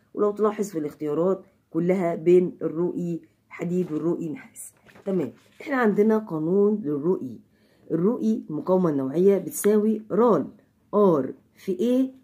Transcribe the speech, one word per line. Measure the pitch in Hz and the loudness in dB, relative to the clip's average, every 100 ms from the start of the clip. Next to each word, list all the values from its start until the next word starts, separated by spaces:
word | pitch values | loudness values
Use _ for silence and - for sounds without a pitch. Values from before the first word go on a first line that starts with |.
| _ | _
ولو | - 208 | -4 -2
تلاحظ | 208 214 214 202 | 0 -2 -2 -6
في | 160 | -6
الاختيارات | 147 - 151 147 180 190 - _ _ | -8 -8 -4 0 0 -2 -6 _ _
كلها | 160 170 190 170 165 | -2 0 0 0 0
بين | 160 180 180 - | 4 6 4 -2
الرو | 160 156 175 - | -6 -4 -4 -4
اي | 175 165 - _ _ | -6 -8 -12 _ _
حديد | - 175 180 165 | -10 -4 -2 -2
والرو | 151 160 170 | -4 -4 -4
اي | 160 | -6
نحاس. | 143 - - - _ _ - - | -10 -14 -20 -20 _ _ -12 -4
تمام، | 190 131 - _ - | -2 -4 -8 _ -18
احنا | - 262 | -6 0
عندنا | 226 196 214 220 | 2 4 4 2
قانون | 214 160 160 190 202 214 | 0 -4 0 2 2 0
للرو | 143 151 151 190 | -2 -2 -2 -2
اي، | 127 107 - _ _ _ - | -6 -12 -20 _ _ _ -6
الرو | 165 180 247 | 0 0 0
اي | 220 220 - | -2 -2 -4
المقاومة | 151 160 185 175 | -6 0 2 2
النوعية | 143 131 147 190 196 | 0 -2 2 4 4
بتساوي | - - 202 214 214 214 - | -2 -2 2 2 2 0 -2
رال | 185 240 170 - - _ _ _ | 2 4 2 0 -10 _ _ _
ار | 202 202 156 131 - _ _ | 2 4 4 0 -8 _ _
في | - | -8
ايه | 180 233 254 262 - | -2 0 2 0 -6